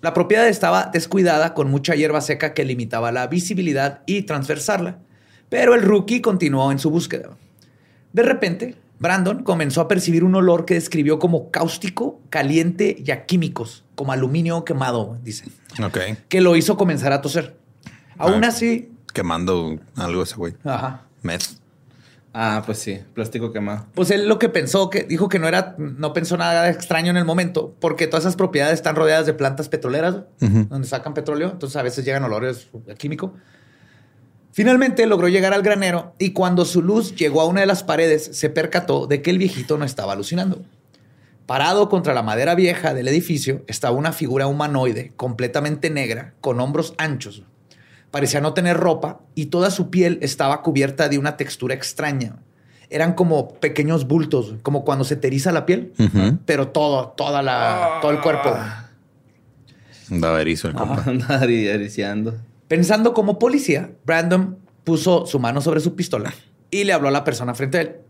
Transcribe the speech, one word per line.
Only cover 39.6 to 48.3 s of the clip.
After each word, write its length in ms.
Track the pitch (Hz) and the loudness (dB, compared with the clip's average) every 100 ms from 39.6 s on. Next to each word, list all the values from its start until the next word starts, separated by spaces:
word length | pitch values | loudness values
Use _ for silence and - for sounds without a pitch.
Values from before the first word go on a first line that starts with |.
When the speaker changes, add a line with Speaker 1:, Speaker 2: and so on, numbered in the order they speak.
| 120 151 | -4 -2
Speaker 1:
no 60 | |
estaba 280 | 143 - 98 | -2 -6 -6
alucinando. 500 | 98 101 175 190 - - _ _ _ _ _ _ _ - | -6 -4 -2 -2 -4 -10 _ _ _ _ _ _ _ -6
Parado 420 | 127 151 196 202 | 0 2 4 4
contra 260 | 190 147 | 2 2
la 80 | 127 | 0
madera 320 | 110 110 143 | 0 0 2
vieja 380 | 175 180 175 156 | 4 4 2 -2
del 140 | 135 127 | -2 0
edificio 560 | 147 175 151 135 - - | 0 0 -2 -2 -6 -6
estaba 300 | 110 127 123 | -4 -2 0
una 160 | 156 | -2
figura 340 | 156 147 131 139 | -4 -2 0 0
humanoide 640 | 143 151 143 127 104 - - | 0 -2 0 0 -2 -8 -8
completamente 760 | 127 113 123 147 147 151 165 | -6 -4 -2 -2 -2 -2 -2
negra, 440 | 147 127 113 - _ | -2 -4 -6 -8 _
con 200 | 139 123 | -2 -2
hombros 340 | 127 147 - - | 0 -2 -4 -4
anchos. 460 | 156 139 104 101 90 _ _ _ _ - _ | -4 -4 -8 -18 -20 _ _ _ _ -20 _
Parecía 300 | 143 139 | -4 -2